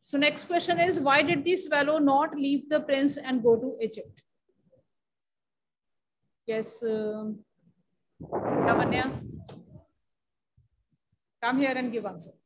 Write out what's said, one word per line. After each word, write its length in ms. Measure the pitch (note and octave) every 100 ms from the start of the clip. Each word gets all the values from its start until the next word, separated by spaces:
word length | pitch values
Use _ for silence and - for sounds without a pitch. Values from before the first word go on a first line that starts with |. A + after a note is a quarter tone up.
So 160 | - C#4
next 280 | D4 D4 -
question 340 | F4 E4+ E4+
is, 200 | F4 E4
why 220 | C#4 C#4+
did 240 | D4+ E4 D4
the 100 | F#4
swallow 420 | D4 D4 C#4+ D#4
not 360 | C#4+ C4+ D#4 D4
leave 340 | C#4 C#4 -
the 100 | D4+
prince 380 | - C4+ C#4 -
and 260 | C4 B3+
go 120 | A3+ A3+
to 200 | F#3 -
Egypt? 400 | A3+ G#3+ - - _ _ _ _ _ _ _ _ _ _ _ _ _ _ _ _ _ _ _ _ _ _ -
Yes, 340 | A3 A3 -
uh, 420 | A#3 A3 G#3+ G#3+ G#3+ G#3+ - _ _ _ _ _ _ _
Lavanya, 1000 | - - - - - - - B3+ C4 - - - - - - - _ _ _ _ _ _ _ _ _ _ _ _ _ _ _ _
come 180 | A#3 C4
here 140 | C#4 C4
and 160 | B3+
give 140 | A3+ G3+
answer. 260 | F3+ - -